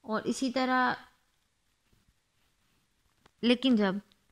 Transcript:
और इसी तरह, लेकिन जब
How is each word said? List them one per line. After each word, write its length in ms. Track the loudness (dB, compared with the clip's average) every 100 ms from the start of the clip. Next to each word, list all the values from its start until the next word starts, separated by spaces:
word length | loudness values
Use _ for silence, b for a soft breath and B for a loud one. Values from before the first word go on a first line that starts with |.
और 220 | -6 -6 -4
इसी 240 | -4 -4
तरह, 460 | -2 0 0 0 -4 -12 _ _ _ _ _ _ _ _ _ _ _ _ _ _ _ _ _ _ _ _ _ _ _
लेकिन 340 | 0 2 4 2
जब 240 | 2 -2 -10 _ _